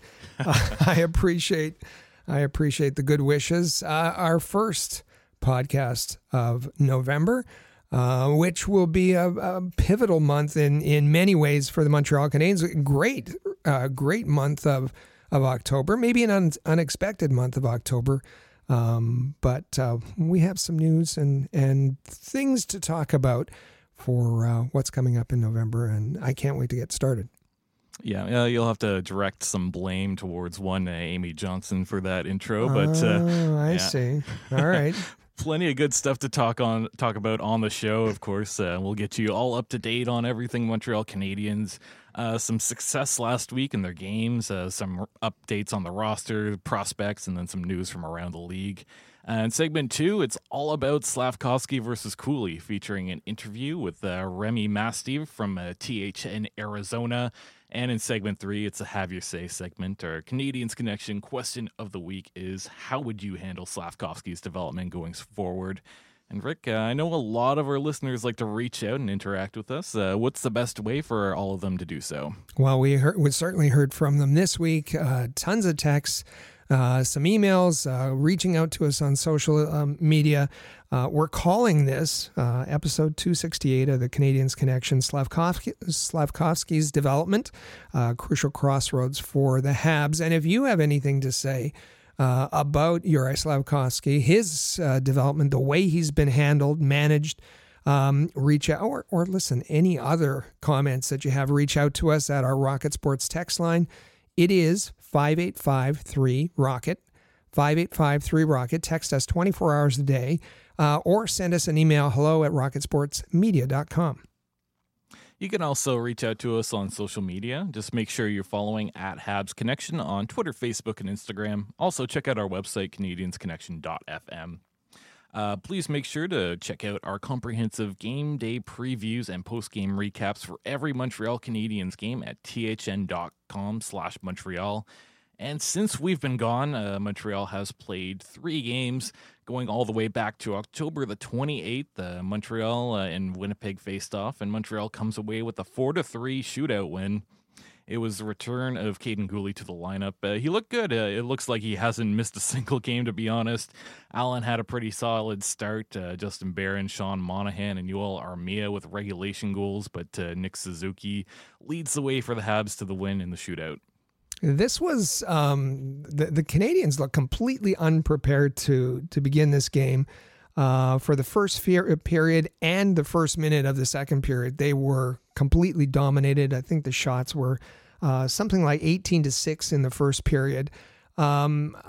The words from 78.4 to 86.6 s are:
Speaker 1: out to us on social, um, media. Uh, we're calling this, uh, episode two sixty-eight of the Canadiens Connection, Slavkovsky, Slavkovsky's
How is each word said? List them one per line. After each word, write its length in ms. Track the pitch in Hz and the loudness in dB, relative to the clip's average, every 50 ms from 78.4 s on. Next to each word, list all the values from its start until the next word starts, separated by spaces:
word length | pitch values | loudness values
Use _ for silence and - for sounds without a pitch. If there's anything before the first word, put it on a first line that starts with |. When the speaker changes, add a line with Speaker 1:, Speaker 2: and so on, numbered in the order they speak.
| - 180 170 | 2 2 4
Speaker 1:
out 160 | 160 160 160 - | 4 2 2 0
to 140 | - 160 | 0 0
us 140 | 147 139 - | 2 2 2
on 140 | 151 143 139 | 2 2 2
social, 580 | - - 165 156 147 - - 151 147 147 156 156 | 2 2 2 2 2 4 4 4 4 4 2 2
um, 240 | 151 147 143 147 - | 0 0 0 0 2
media. 480 | 170 151 156 156 147 156 151 143 139 139 - - - - - - - _ | 4 6 6 6 6 6 4 4 2 0 -2 -8 -18 -20 -20 -20 -8 _
Uh, 180 | - 127 123 - | 0 0 0 0
we're 180 | - 147 156 156 | 2 2 0 0
calling 560 | - - - 175 185 220 247 226 170 151 143 | 0 0 2 4 4 6 6 6 6 6 4
this, 460 | 135 135 139 160 151 - - - - - | 4 2 2 0 0 -2 -4 -6 -6 -2
uh, 280 | - 123 120 120 123 127 | 0 0 0 0 0 -2
episode 500 | - 147 151 - 156 - - 156 156 156 | 0 -2 -2 0 0 0 2 2 0 0
two 180 | - - 180 175 | 0 0 0 0
sixty-eight 540 | 151 - 165 - - - 139 131 131 131 143 | 0 0 -4 -6 -2 0 2 2 4 4 2
of 120 | 135 127 | 2 2
the 80 | 123 127 | 0 0
Canadiens 480 | - - 143 135 135 135 131 135 - | 2 2 4 4 6 4 4 2 2
Connection, 440 | - 139 135 131 131 - - 139 131 | 2 2 2 2 2 2 2 2 2
Slavkovsky, 760 | 123 - - 139 135 - - 165 165 175 180 - - 240 - - - 175 | 2 2 0 -2 -2 0 0 2 2 2 0 0 -4 -8 -8 -6 -6 -4
Slavkovsky's 1000 | 156 - - - - 165 147 143 - - 165 160 170 - | -4 -4 -4 -2 0 0 0 0 0 0 0 2 2 0